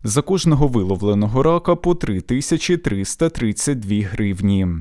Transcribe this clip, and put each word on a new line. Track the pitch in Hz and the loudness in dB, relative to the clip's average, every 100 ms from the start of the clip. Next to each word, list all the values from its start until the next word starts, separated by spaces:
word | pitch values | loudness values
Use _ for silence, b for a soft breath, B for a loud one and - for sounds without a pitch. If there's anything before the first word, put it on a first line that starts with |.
За | 110 104 | 0 -2
кожного | - 190 165 147 143 | 0 0 2 4 4
виловленого | 120 92 95 101 101 104 127 | 2 0 0 2 2 2 2
рака | 143 170 170 175 | 2 2 0 0
по | 175 | 0
три | 170 - 95 | -2 -2 -4
тисячі | - 123 135 160 - 175 | -2 -4 0 -2 0 -2
триста | 160 101 98 - 165 | -2 -4 -6 -2 -2
тридцять | - 117 101 - 135 | 0 -2 -2 -2 -4
дві | 101 104 | -2 -2
гривні. | 101 101 104 95 98 98 92 82 | -2 -2 -2 0 2 2 0 -2